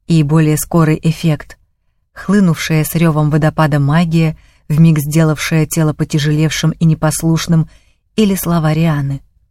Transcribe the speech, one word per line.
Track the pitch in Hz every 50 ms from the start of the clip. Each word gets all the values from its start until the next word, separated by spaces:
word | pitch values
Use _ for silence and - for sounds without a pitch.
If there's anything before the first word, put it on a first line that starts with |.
| _
и | - 170 160
более | 151 143 160 160 156 151 151 147
скорый | - - - 170 160 156 156 -
эффект. | - 165 156 - - 165 151 - - - - - _ _ _ _ _ _ _ _ _ _
Хлынувшая | _ - - - 196 208 190 170 156 - - - 160 156 151
с | - -
рёвом | 160 170 165 147 151 151 147
водопада | 156 156 151 156 - - 156 143 151 143
магия, | 143 139 151 165 175 165 160 165 160 156 156 - _ _ _ _ _ -
вмиг | 151 151 165 165 156 156
сделавшая | 143 151 147 165 160 156 151 - - - 165 160 156
тело | 147 - 170 156 151 151
потяжелевшим | - 151 - - 151 139 156 151 151 160 151 - - - 160
и | - - 165
непослушным, | 160 156 156 156 156 151 - 160 160 165 156 - - 170 160 156 - - _ _ _ _ _ _ _ _
или | - 220 196 196
слова | 180 - 170 170 170 156 156 156
Рианы. | 160 165 165 151 147 139 139 139 139 - _ _ _ _ _